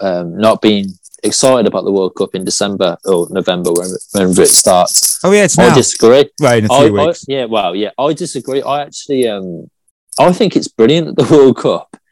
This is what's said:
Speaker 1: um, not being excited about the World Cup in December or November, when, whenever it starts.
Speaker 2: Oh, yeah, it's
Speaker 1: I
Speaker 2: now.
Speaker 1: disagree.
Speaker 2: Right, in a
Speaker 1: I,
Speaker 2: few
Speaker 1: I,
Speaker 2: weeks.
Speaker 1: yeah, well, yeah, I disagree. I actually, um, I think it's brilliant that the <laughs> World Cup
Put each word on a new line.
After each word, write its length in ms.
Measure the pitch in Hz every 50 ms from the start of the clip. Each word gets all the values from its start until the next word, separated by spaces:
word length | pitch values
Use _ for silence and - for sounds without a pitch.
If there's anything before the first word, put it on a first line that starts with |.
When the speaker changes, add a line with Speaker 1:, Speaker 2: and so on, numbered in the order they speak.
Speaker 1:
um, 360 | 98 98 90 87 87 85 85 92
not 240 | 104 113 107 95
being 280 | - 107 104 101 98 95 90 _ _ - _ _ -
excited 420 | 107 104 - - 135 127 123 110
about 200 | 95 - 98 92
the 60 | 95
World 220 | 98 98 95 92 -
Cup 200 | - 98 90 -
in 100 | 95 92
December 520 | 101 - - 104 101 101 92 95 90 85 - -
or 220 | - 95 85 87 -
November, 400 | - 95 82 95 90 87 87 87 85
when, 160 | 85 87 92 92 98 - -
whenever 320 | - 101 95 92 90 - -
it 60 | -
starts. 720 | - - - 104 95 90 90 - - - - - - - -
Speaker 2:
Oh, 80 | 180
yeah, 140 | 196 208 202
it's 120 | 175 - 147
Speaker 1:
I 120 | - -
Speaker 2:
now. 40 | -
Speaker 1:
disagree. 540 | 135 117 - - - - 113 123 139 143 - _ -
Speaker 2:
Right, 240 | 147 131 120 117 107
in 60 | 107
a 40 | 120
Speaker 1:
I, 120 | 135 143 147
Speaker 2:
few 120 | 101 101
Speaker 1:
I, 60 | 147 165
Speaker 2:
weeks. 180 | 170 - - -
Speaker 1:
yeah, 180 | 135 135 123
well, 300 | 110 113 110 98 87 87
yeah, 140 | 98 107 101 - -
I 160 | 131 147 160
disagree. 480 | 147 180 - - 135 113 - 131 139
I 220 | - 123 135 147 143
actually, 440 | - - - - - 143 131 123 113
um, 420 | 104 98 95 92 87 80 - - _ _ _ _ _ _ _ - - -
I 160 | 123 170 180
think 220 | - 233 185 - -
it's 100 | - -
brilliant 480 | _ - 113 117 151 170 165 - -
that 120 | - 139 -
the 60 | 156
<laughs> 40 | 147
World 200 | 139 131 117 -
Cup 380 | - 139 95 85 - _ _ - _ _